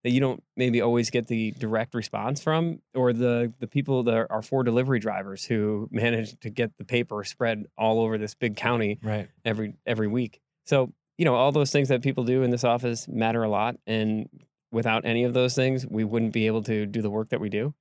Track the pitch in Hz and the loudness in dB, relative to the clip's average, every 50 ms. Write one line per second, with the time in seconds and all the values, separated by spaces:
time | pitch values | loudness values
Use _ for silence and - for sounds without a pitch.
0 | - 123 123 131 139 131 123 - _ _ _ - 127 127 117 120 101 117 120 120 | 2 2 2 4 4 2 0 -4 _ _ _ 0 2 2 4 4 4 4 4 2
1 | 117 - - 123 113 - 120 113 110 110 - - 120 107 110 110 113 - - 120 | 2 2 0 -2 -2 0 -2 -2 -2 -2 -4 -6 -4 -2 -2 -2 -2 -2 -4 -6
2 | 104 - - 104 104 120 143 143 - 160 156 160 170 170 160 - _ _ - 131 | -6 -4 -6 -4 -4 -4 -4 -2 0 0 2 2 0 -2 -4 -6 _ _ -2 2
3 | 127 123 120 117 123 123 120 117 120 117 110 _ 123 113 - 143 - - 135 127 | 2 2 2 2 2 2 2 2 0 -2 -4 _ -12 -2 -2 -2 0 2 0 2
4 | 120 117 113 113 113 - 110 110 104 - - 131 123 120 113 123 131 135 135 113 | 2 2 2 2 0 0 -4 -6 -4 -2 -2 0 2 2 2 2 2 2 0 0
5 | 101 110 101 98 95 98 98 95 - - 120 110 104 104 107 104 113 - 110 113 | 0 -2 -4 -4 -6 -8 -10 -12 -4 -2 0 0 2 0 0 -2 -4 -4 -2 0
6 | 110 117 117 113 110 104 - _ - 113 104 - 117 107 _ _ - - 123 120 | 2 2 0 0 -2 -6 -10 _ -12 -10 -2 -2 -2 -2 _ _ -8 -2 -2 -2
7 | 117 - 110 104 98 - - _ 123 113 113 107 104 - _ - 110 110 110 113 | -2 -2 -6 -6 -6 -8 -4 _ -2 -2 0 -2 -6 -12 _ 0 2 2 4 4
8 | 113 110 110 107 107 104 - _ 127 117 104 - - 117 120 117 110 101 104 - | 2 2 0 -2 -4 -6 -6 _ -4 -4 -4 -2 0 0 0 2 0 -2 -2 -4
9 | - 110 107 107 101 - _ _ _ 113 110 110 110 104 104 _ _ - 117 110 | -4 -4 -4 -4 -6 -8 _ _ _ -2 -2 -2 -4 -6 -8 _ _ -4 -2 0
10 | 107 104 110 127 123 110 - _ _ _ _ _ _ - 147 139 127 - - _ | 0 0 0 -2 -2 -4 -8 _ _ _ _ _ _ 0 2 2 2 0 -4 _
11 | _ _ _ - - 151 123 120 131 139 143 156 143 135 - 147 139 131 135 123 | _ _ _ 0 2 2 4 4 4 4 4 2 0 2 2 2 4 4 2 2
12 | 120 139 135 - 123 120 127 131 131 123 120 120 127 120 120 120 127 120 117 113 | 2 0 0 0 0 0 2 2 2 2 0 2 2 2 2 2 0 -4 -4 -4
13 | - - - 110 113 113 113 117 113 110 104 101 107 120 - - _ - 113 110 | -8 -6 -2 0 0 0 2 0 0 0 0 0 0 -2 -4 -6 _ -4 -2 0
14 | 107 110 110 110 107 - - - - _ _ _ _ _ 117 113 113 113 110 113 | 0 0 -2 -2 -6 -8 -16 -20 -20 _ _ _ _ _ -4 -2 0 2 0 0
15 | - 117 113 117 123 123 120 127 123 127 123 131 131 131 131 127 127 - - 110 | 0 0 0 0 0 2 2 2 2 2 2 2 2 2 0 -2 -4 -4 -2 -2
16 | 110 101 113 117 123 113 - 117 110 110 110 113 104 117 110 107 104 101 104 117 | -2 0 0 0 0 0 0 2 2 2 2 0 -2 -2 -2 -2 -2 -2 -4 -2
17 | 107 104 101 110 110 - 131 107 101 104 98 104 117 147 147 _ | -2 -2 -2 -4 -4 -4 -4 -4 -4 -2 -2 -2 -2 -4 -6 _